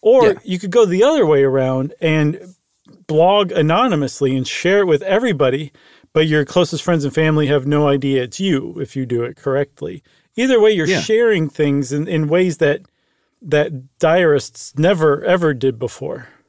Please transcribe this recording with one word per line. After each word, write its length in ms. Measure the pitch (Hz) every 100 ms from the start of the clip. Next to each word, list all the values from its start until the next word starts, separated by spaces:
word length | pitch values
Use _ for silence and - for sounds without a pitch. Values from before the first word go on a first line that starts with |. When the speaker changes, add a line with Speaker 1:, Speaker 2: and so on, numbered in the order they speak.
Speaker 1:
Or 240 | 214 254 220
Speaker 2:
Yeah. 60 | 190
Speaker 1:
you 140 | - 185
could 120 | 190
go 140 | 233
the 180 | 208 185
other 220 | 247 311
way 180 | 175 147
around 520 | 139 135 131 131 135 -
and 360 | 160 156 147 170 - _ _ _ _ _ -
blog 440 | 156 175 202 190
anonymously 840 | - 156 175 254 160 135 - 139 131
and 100 | 123
share 340 | - 170 196
it 60 | 190
with 140 | 151
everybody, 720 | 190 196 247 156 135 135 151 _ _ _ _
but 140 | 156 160
your 180 | 151
closest 380 | 143 180 165 160
friends 180 | - 165 143
and 80 |
family 320 | - 156 151 147
have 200 | 147 131
no 220 | 147 147
idea 340 | 139 135 135
it's 160 | 123 -
you 360 | 190 139 - -
if 160 | 139
you 120 | 139 127
do 160 | 120
it 140 | 120 -
correctly. 640 | - 135 143 _ 151 175 _ _ _ -
Either 240 | 254 247
way, 100 | 214
you're 140 | 208 160
Speaker 2:
Yeah. 140 | 190
Speaker 1:
sharing 480 | 170 220 233 202 156
things 440 | - 147 139 127
in, 140 | 147 165
in 220 | 165 151
ways 300 | 170 185 160
that, 240 | 151 143 - _ _ _ _ _
that 580 | 185 147 147 139 131 _
diarists 760 | 160 170 170 147 - - - -
never, 460 | 165 185 156 143
ever 300 | - 180 165
did 240 | 131 131 117
before. 500 | 123 - 127 120 120 _